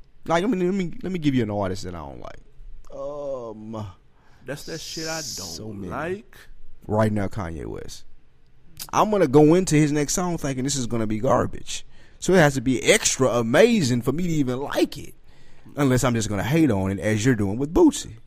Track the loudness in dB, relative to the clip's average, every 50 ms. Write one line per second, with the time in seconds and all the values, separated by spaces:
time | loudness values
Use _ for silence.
0 | -20 -20 -20 -12 -4 -2 0 0 2 0 0 0 0 0 0 -2 -2 -4 -6 -6
1 | -6 -6 -6 -2 0 2 2 2 2 0 -2 -2 -2 -2 -4 -6 -8 -8 -10 -10
2 | -12 -12 -14 -14 -14 -14 -14 -16 -18 -20 -20 -18 -16 -14 -14 -14 -12 -12 -12 -10
3 | -10 -10 -10 -8 -8 -8 -8 -8 -8 -10 -12 -12 -12 -10 -8 -8 -8 -10 -12 -16
4 | -20 -20 _ _ _ -20 -20 -16 -12 -12 -12 -10 -10 -12 -12 -12 -10 -10 -10 -8
5 | -8 -8 -8 -8 -8 -10 -10 -10 -12 -12 -12 -12 -12 -12 -12 -10 -10 -8 -8 -8
6 | -6 -6 -8 -8 -10 -14 -20 -20 -18 -16 -14 -12 -10 -10 -10 -10 -6 -2 0 2
7 | 2 2 2 0 -2 -2 -4 -6 -8 -8 -8 -8 -10 -10 -10 -10 -10 -12 -12 -12
8 | -12 -14 -14 -16 -18 -20 -20 -20 -20 -20 -20 -20 -20 -20 -16 -14 -12 -4 0 0
9 | 2 2 4 2 4 6 6 8 8 8 8 6 4 4 4 4 4 4 2 0
10 | -2 -2 -2 -2 -2 -2 -2 -4 -4 -4 -4 -4 -4 -2 -2 -2 -2 -2 -2 -2
11 | -2 -2 -2 -2 0 2 2 2 2 0 -4 -6 -8 -8 -8 -8 -10 -12 -14 -18
12 | -18 -20 -16 -6 0 4 6 8 6 6 4 2 0 0 0 2 4 6 4 6
13 | 4 0 0 2 2 2 2 2 2 4 6 6 8 8 6 4 2 2 2 2
14 | 0 0 0 0 0 0 0 0 0 0 -2 -4 -6 -4 -2 0 0 0 -2 -6
15 | -14 -14 -16 -18 -20 -20 -20 -18 -16 -16 -16 -16 -16 -10 -4 0 2 4 4 4
16 | 2 2 2 0 0 -2 -2 -2 0 0 2 4 4 4 4 2 0 0 -2 -2
17 | 0 0 0 2 2 2 2 2 2 -2 -2 -2 -4 0 4 6 6 6 6 2
18 | -4 -12 -14 -18 -18